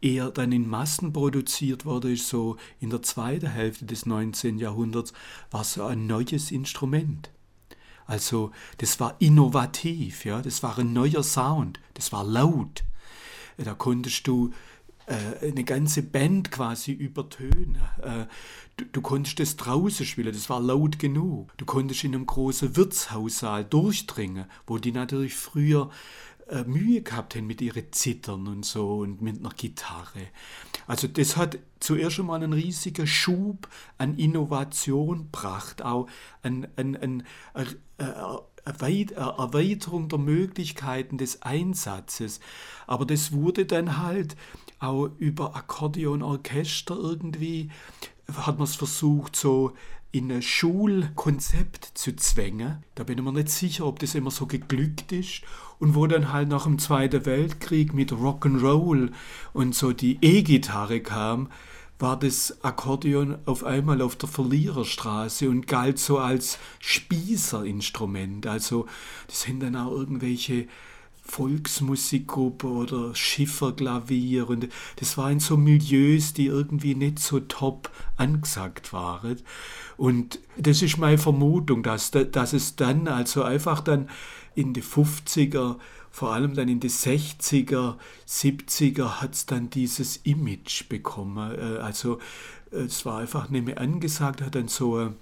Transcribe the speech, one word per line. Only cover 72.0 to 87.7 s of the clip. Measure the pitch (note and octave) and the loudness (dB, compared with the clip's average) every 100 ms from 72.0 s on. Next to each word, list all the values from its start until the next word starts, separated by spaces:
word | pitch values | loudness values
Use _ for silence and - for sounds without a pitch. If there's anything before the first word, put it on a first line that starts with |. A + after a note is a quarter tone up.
| - C#3 C#3 - C3 B2+ C3+ | 0 0 0 0 0 0 -4
oder | B2 A#2+ B2+ A#2 | -2 -2 -2 -4
Schifferklavier | A#2 - - C#3+ - C3+ B2 C3 B2 A#2 B2+ B2 B2+ A#2+ | -2 -2 2 0 0 -2 0 -2 -2 0 0 2 2 2
und | A#2+ B2 - - - | -2 -2 -8 -14 -6
das | B2 - | -4 -2
waren | C3+ D3 | 2 2
so | D3 D#3 | 4 6
Milieus, | D3 D3+ D3 C3+ C#3 D#3 D3+ | 10 8 8 6 8 8 4
die | - C#3 | 2 2
irgendwie | C#3 C#3+ D3 C#3+ C3+ | 4 0 0 0 2
nicht | C#3+ D3+ | 0 0
so | - C#3 | 0 0
top | C3+ - C3+ C3+ - - - - | -2 -2 -2 -2 -10 -6 -2 2
angesagt | B2+ D3+ D3+ - F#2 - - | 2 2 0 -4 -6 -8 -10
waren. | F#2+ F2 F2+ A#2 A#2+ - - - - - - | -6 -4 -4 -6 -6 -8 -16 -14 -14 -16 0
Und | B2+ B2 A#2+ - - - | 4 4 2 -6 -14 -2
das | D3+ D3 | 4 6
ist | F#3 D3+ | 4 4
meine | D#3 D3+ | 6 6
Vermutung, | D3+ C#3 C#3+ F3 F3+ B2 | 6 6 6 4 4 2
dass, | A#2 A2 - | 2 -2 2
dass | C#3+ C3+ - A#2+ | 2 4 2 2
es | C#3+ - - | 2 0 0
dann, | B2+ C#3 E3 | 2 4 2
also | B2+ A#2+ D3 | 0 0 0
einfach | B2 C3+ D#3 D3+ | 2 0 0 0
dann | D#3 C#3+ C3+ - - - - - | 2 2 2 -10 -16 -16 -10 -2
in | C3+ | 0
die | B2 | 0
fünfziger, | - - D3+ D3 - - C#3 C#3+ B2 A#2+ - - - | -2 4 4 4 -2 4 4 4 0 -2 -10 -20 -18
vor | - A#2+ | -8 -2
allem | A2 C#3+ C#3 | 0 0 2
dann | B2 | 0
in | A#2+ | 0
die | B2 | 0
sechziger, | - - C#3 D3+ - - C#3+ B2 | 0 2 2 0 -6 2 2 4